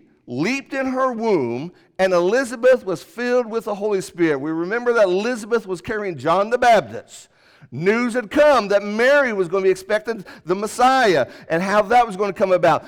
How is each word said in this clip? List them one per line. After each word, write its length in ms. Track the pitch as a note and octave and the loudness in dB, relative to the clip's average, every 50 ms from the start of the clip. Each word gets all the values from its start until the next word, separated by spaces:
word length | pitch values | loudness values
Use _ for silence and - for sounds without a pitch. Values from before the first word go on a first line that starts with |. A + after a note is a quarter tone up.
| _ _ _ _ _ | _ _ _ _ _
leaped 460 | B2 A#2+ C3 E3 A3+ C4+ C#4 - - C#4 | -10 -6 -4 -2 -2 -2 -4 -6 -6 -6
in 140 | C4+ C4 | -4 -4
her 240 | C4 B3+ C4 C4 C4 | -4 -2 -2 -2 -2
womb, 600 | A#3+ G#3+ A3+ A3 G3 D#3 B2 A#2 A#2+ B2+ D#3 F3+ - _ _ _ _ | -2 -2 -2 0 0 0 0 -2 -4 -6 -8 -12 -14 _ _ _ _
and 160 | - F#3+ F#3+ F3+ | -2 0 2 2
Elizabeth 720 | F3 F3 F#3+ A3+ C4 C4+ A3 B3+ A3+ B3 B3+ C4 A3 - | 2 2 2 0 0 -2 -4 -6 0 4 4 4 4 0
was 160 | F#3 E3 - | -4 -8 -8
filled 460 | - - - A3+ B3 B3 B3 B3+ A#3+ | -10 -14 -10 -6 -4 0 0 0 0
with 180 | A3 A3+ A3+ A3+ | -2 -6 -6 -6
the 100 | A3 G#3 | -6 -6
Holy 260 | F#3+ G3+ G#3+ G3+ F#3+ | -6 -4 -2 -2 -2
Spirit." 380 | - - - E3+ E3+ D#3+ C#3+ C3 | -4 -6 -4 -2 0 0 0 -2
We 120 | C#3+ D#3 | -4 -6
remember 420 | D#3+ E3 E3+ F#3 A3 A#3+ A#3+ B3 A#3 | -4 -4 -4 -4 -4 -4 -2 0 2
that 120 | A3 G3+ | 2 2
Elizabeth 600 | F3+ F3+ G3 G#3 A#3+ B3+ G#3+ A3+ G#3 A#3 A3+ A3+ | 2 2 0 -2 -4 -4 -6 -4 -4 -4 -4 -4
was 160 | F#3 F#3 E3 | -6 -10 -8
carrying 360 | - - A3 G#3 G#3 F#3+ E3 | -8 -8 -8 -6 -6 -8 -8
John 340 | B2+ B2+ D#3+ E3+ F#3+ G#3 A3 | -4 -2 0 0 0 0 0
the 80 | B3 B3 | 0 2
Baptist. 720 | B3+ A#3+ A3+ F#3+ C3 G2+ A2+ G#2 - _ - - - _ _ _ _ _ _ _ - - | 4 4 4 4 2 -2 -8 -14 -16 _ -20 -20 -20 _ _ _ _ _ _ _ -20 -14
News 440 | A#2 C3+ E3+ G3 A3 A#3+ B3 A#3+ G#3 | -10 -2 0 0 2 2 0 -2 -2
had 140 | B3 G#3+ F3+ | -4 -6 0
come 380 | - - D4 D4+ C#4 A#3 G3+ | 2 4 4 6 4 4 2
that 160 | F#3+ G3+ G3+ G#3 | 2 0 0 0
Mary 480 | G#3 G#3 A3 A#3+ C4 D4 C#4+ C4+ B3 | -2 -2 0 2 4 4 4 2 2
was 160 | G#3+ F#3+ F3+ | 0 -2 -2
gonna 160 | D#3+ F#3+ G3 F#3+ | -2 -2 0 2
be 60 | F#3+ | 0
expecting 560 | F#3 F#3 - - G#3+ G#3+ G#3+ A#3 A3+ G#3 - - - - _ | 0 0 -2 -4 -4 -4 -4 -6 -8 -8 -12 -16 -20 -14 _
the 100 | E3 F#3 | -4 -4
Messiah 720 | G3+ G#3+ G3+ - A3+ A#3+ C4 C4 C4 A#3+ G3+ E3 C#3 A#2 - - - - | -4 -4 -6 -2 2 2 4 4 4 4 4 2 2 0 -2 -6 -14 -6
and 160 | - E3 E3 F#3+ | -4 -4 -2 -2
how 180 | G3 G3+ G#3 G#3 | 2 2 0 2
that 220 | F#3+ A#3+ B3 A#3+ | 4 4 4 4
was 120 | A3+ F#3 | 2 -2
gonna 160 | F3+ G#3 G3 - | -4 -4 -4 -2
come 180 | - G3+ F#3 | -2 0 2
about. 320 | F3+ F3 E3 D#3+ D3 A#2 - | 2 4 4 2 2 2 -2